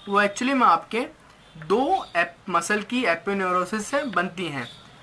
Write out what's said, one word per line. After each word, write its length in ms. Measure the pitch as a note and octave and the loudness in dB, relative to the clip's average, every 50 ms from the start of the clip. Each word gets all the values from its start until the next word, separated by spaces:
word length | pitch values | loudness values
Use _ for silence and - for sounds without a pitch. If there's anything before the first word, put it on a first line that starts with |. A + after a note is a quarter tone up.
| - | -6
वो 140 | G3+ G3+ G#3 G#3 | 0 2 2 2
actually 300 | G3+ G3+ - B3 C4 C#4 | 2 0 -2 -2 0 2
में 120 | B3+ A#3+ | 4 6
आपके 380 | G#3+ C#4 C4+ - - - A#3 C#4 D#4+ - - - - - - - - - D#3+ | 6 6 4 2 -4 -4 -4 -4 -6 -10 -20 -20 -20 -20 -20 -20 -20 -20 -10
दो 460 | D#3 D#3 G3 A#3+ C#4 E4 F#4+ - - - - | -2 0 2 2 2 2 0 0 -2 -2 -2
ep-, 320 | E3+ E3+ - - - - F#3+ | -2 -2 -2 -4 -16 -8 -2
मसल 320 | F3 E3+ E3 - G#3 G#3 | -2 -2 0 0 -2 -2
की 220 | G3+ - A#3+ B3 - | -2 -2 -2 0 2
एपोन्यूरोसिस 800 | E3+ E3 E3 - G3+ G3+ G3 F#3+ F3+ F3+ F3+ F#3 F3+ G#3+ G#3+ G3+ | 0 0 0 -2 -4 -2 0 0 0 0 0 0 0 -4 -6 -4
से 160 | - C#4+ C#4+ D4 | -2 -2 -2 -2
बनती 400 | B3+ F#3 E3+ F3+ F#3 E3 F3+ F3+ | -2 -2 -2 -2 -2 -4 -6 -6
हैं, 200 | D3+ C#3+ C3+ A#2 - - - - - - - | -6 -6 -8 -8 -10 -14 -20 -20 -20 -20 -20